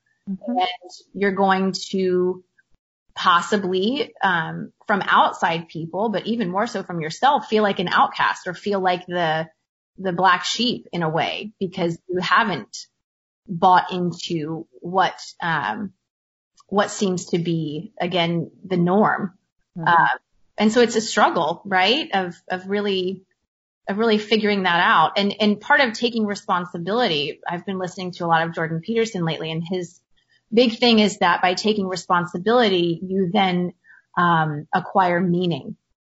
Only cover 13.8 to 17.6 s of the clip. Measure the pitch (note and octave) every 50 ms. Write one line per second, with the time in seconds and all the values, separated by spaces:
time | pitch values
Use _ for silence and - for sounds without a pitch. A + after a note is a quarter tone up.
13.8 | - - G3 F3+ F3+ F3 E3+ - - - F3 D#3+ D3 D3+ E3 D#3 - - _ -
14.8 | - F3 F3+ F#3+ F3+ D#3 - - - - - - - E3+ D#3+ D3 B2+ F#2+ G#3+ G#3+
15.8 | G#3 F#3+ - _ _ _ _ _ _ _ _ _ _ _ _ _ _ _ F#3+ G3+
16.8 | G3 G3+ - - G#3+ F#3 F#3 F3 - - - F3 E3 F3 E3+ E3